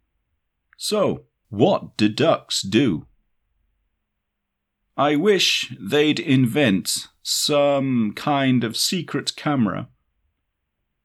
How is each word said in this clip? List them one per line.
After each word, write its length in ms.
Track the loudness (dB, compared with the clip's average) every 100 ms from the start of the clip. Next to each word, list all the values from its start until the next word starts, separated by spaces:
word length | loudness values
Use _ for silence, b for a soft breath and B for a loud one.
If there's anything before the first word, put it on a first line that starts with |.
| _ _ _ _ _ _ _ _
So, 480 | -6 -2 -2 -2 -10 _ _
what 480 | 0 2 2 -4 -2
do 120 | 0
ducks 520 | 2 0 0 -2 -8
do? 460 | 0 2 2 -2 -8 _ _ _ _ _ _ _ _ _ _ _ _ _ _ _ _ _ _ -4
I 200 | 0 2
wish 580 | 2 2 2 -2 -6 -12
they'd 400 | -2 2 2 0
invent 880 | 2 2 4 2 2 2 -2 -6 -8 _
some 880 | -6 -4 0 2 2 2 0 0 -2
kind 480 | -2 -2 0 2 2
of 140 | 0 -4
secret 580 | -4 -4 -4 -6 -6
camera 540 | -6 -4 0 0 -2 -8 _ _ _ _ _ _ _ _ _ _ _